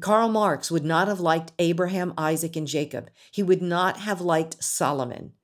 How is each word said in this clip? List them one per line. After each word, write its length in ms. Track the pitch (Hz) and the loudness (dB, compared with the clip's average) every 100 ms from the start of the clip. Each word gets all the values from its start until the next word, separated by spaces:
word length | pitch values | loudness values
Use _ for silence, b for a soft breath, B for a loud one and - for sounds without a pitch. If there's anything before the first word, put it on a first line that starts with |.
Karl 280 | 180 214 226 | 2 4 4
Marx 420 | 220 202 143 - | 2 2 0 -2
would 140 | 165 | -2
not 240 | 147 165 196 | 2 2 2
have 120 | 190 | 2
liked 320 | 165 165 165 - | 2 2 0 0
Abraham, 560 | 170 175 180 190 180 170 | 0 2 0 -2 -4 -2
Isaac, 400 | 156 160 165 160 | -2 0 -2 -6
and 100 | 147 | -4
Jacob. 440 | 147 147 120 117 b b | -4 -4 -6 -12 b b
He 120 | - | -2
would 180 | 185 185 | 2 2
not 380 | 175 170 185 190 | 2 2 2 0
have 240 | 208 180 | -4 -2
liked 400 | 175 160 165 - | 0 0 0 -6
Solomon. 680 | - - 139 143 123 - - - | -6 -2 0 0 -4 -8 -14 -18